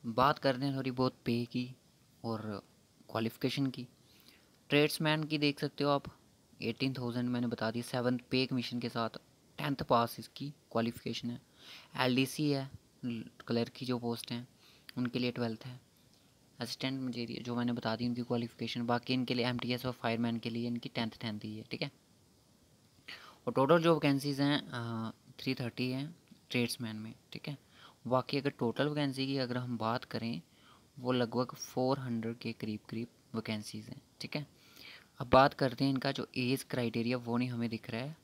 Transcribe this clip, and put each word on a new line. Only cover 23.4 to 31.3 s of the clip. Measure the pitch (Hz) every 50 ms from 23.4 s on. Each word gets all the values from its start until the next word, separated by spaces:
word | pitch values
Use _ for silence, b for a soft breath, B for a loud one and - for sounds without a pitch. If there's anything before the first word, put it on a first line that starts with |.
| B
और | 127 117
टोटल | 131 135 135 170 175
जो | 160 170 165
वैकेंसीज | 151 147 143 139 139 139 143 139 135
हैं, | 143 143 147 156
अ, | - - - 120 117 117 117 110 113 113 - _ _ - - -
थ्री | - 131 131
थर्टी | - 127 117 - - 127 127
हैं | 127 131 143 156 170 - _ _ - - _ _
ट्रेड्समैन | - 123 120 113 - - 123 110 110
में। | 107 107 113 117 - _ _ -
ठीक | - -
है, | 156 143 - B B B B B B B B _
बाकी | 120 127 127 123 - -
अगर | 139 131 143 - -
टोटल | 123 117 110 - 139
वैकेंसी | 147 147 147 147 139 127 135 135
की | 135 139
अगर | 135 127 120 123
हम | 127 123 123 120
बात | 110 110 113 117 127 -
करें, | - - 113 113 113 - 170 - B B B B B B B B B B
वो | - 123 123
लगभग | 127 123 123 113